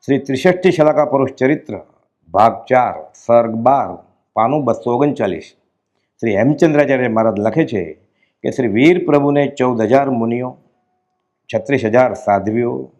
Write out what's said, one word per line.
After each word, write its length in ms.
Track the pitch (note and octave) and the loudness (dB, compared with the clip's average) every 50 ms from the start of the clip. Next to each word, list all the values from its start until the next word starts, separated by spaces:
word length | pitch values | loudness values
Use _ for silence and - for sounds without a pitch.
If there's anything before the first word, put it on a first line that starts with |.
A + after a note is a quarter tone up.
| _ | _
શ્રી 120 | - C#3 C#3+ | -2 -2 -2
ત્રિષષ્ઠી 540 | C#3 - C3+ - - F#3 F3+ F3+ - F#3+ | -2 -4 -8 0 0 0 0 2 2 0
શલાકા 340 | E3 - D#3 D3+ D3+ D3+ D3 | 2 4 2 2 4 2 0
પુરુષ 240 | C#3 - C#3 C3+ C3+ | 0 0 -2 -2 -2
ચરિત્ર, 500 | C3 - B2+ C3 D#3 D#3 - - G#2+ F#2 D2+ _ _ _ _ _ _ _ _ D#2+ D#2+ | -2 -2 0 0 0 0 -4 -12 -14 -14 -14 _ _ _ _ _ _ _ _ _ 0
ભાગ 320 | F#2+ G#2+ A#2 A2 - - - | 2 2 2 2 -2 -4 0
ચાર, 420 | B2+ B2+ B2 A2 F2 D#2 C#2+ - _ | 0 2 2 0 -4 -8 -14 -18 _
સર્ગ 380 | - - - A#2 A#2 A#2 A#2 | -20 -2 2 2 2 2 2
બાર, 520 | A2 A2+ A2+ B2+ C#3 C#3 A2+ F#2 F2+ F2 - _ _ _ _ _ _ | -4 -2 0 2 2 2 0 -4 -8 -14 -18 _ _ _ _ _ _
પાનું 300 | G#2+ A2 A#2 C#3+ D#3 C#3 | -2 0 0 0 -2 0
બસો 300 | B2 A2+ - - B2 A#2+ | -2 -2 -2 -2 -4 -2
ઓગણચાલીસ. 480 | B2 C#3+ D3 C3+ - A#2 G2 F2+ D#2+ D2+ - _ _ _ _ _ _ _ _ _ _ _ _ _ _ | 0 0 -2 0 -2 -4 -4 -4 -8 -12 -18 _ _ _ _ _ _ _ _ _ _ _ _ _ _
શ્રી 180 | - A#2 G#2 G2 | -6 -2 0 0
હેમચંદ્રાચાર્ય 720 | A2 C3+ D3+ D3 F3+ E3 D3+ D3 D3 C3 C3+ B2 B2+ A#2+ | 2 0 2 4 2 2 4 2 2 2 2 0 0 -2
મહારાજ 320 | A2 A2+ A2+ A2+ G2+ G2+ | 0 0 0 0 0 0
લખે 260 | G#2 A2 - D#3 D#3+ | -4 -2 0 -2 -2
છે 280 | C3 A#2+ G2+ F2 D#2+ D#2 _ _ _ _ _ _ _ _ _ - | -2 -2 -6 -6 -6 -12 _ _ _ _ _ _ _ _ _ -8
કે 80 | A#2+ | -8
શ્રી 160 | A2+ - C3 A2+ | -4 -4 -4 -2
વીર 380 | G2 A2 C3 D#3+ F3+ F3+ - | 0 2 4 4 4 2 0
પ્રભુને 420 | - C#3+ C#3+ C#3+ C#3+ C#3+ C#3+ C#3+ C3+ | 0 0 2 2 2 0 0 0 -2
ચૌદ 340 | - - B2+ B2+ B2+ A2+ | -2 -2 -2 -2 0 -2
હજાર 280 | A2+ G#2 B2+ C3+ C#3 C3+ | 0 2 2 2 2 2
મુનિઓ, 480 | C3 A#2 A#2 A#2 A#2 A#2+ B2 B2+ C3 _ _ _ _ _ _ _ _ _ _ _ _ _ _ _ _ _ _ _ - | -2 -2 -2 -4 -4 -4 -6 -8 -12 _ _ _ _ _ _ _ _ _ _ _ _ _ _ _ _ _ _ _ -6
છત્રીસ 300 | A2 G#2+ - C#3 B2+ G#2 | -6 -2 -2 -2 0 0
હજાર 280 | A2 G#2 B2 B2+ B2 G2 | 0 2 2 2 2 0
સાધ્વીઓ 760 | - - - G2+ G2+ F#2+ G#2 G#2+ A#2 A#2+ A#2+ B2+ C3 - C3 _ _ | -6 -2 0 0 0 0 -2 -4 -2 -4 -4 -6 -8 -10 -14 _ _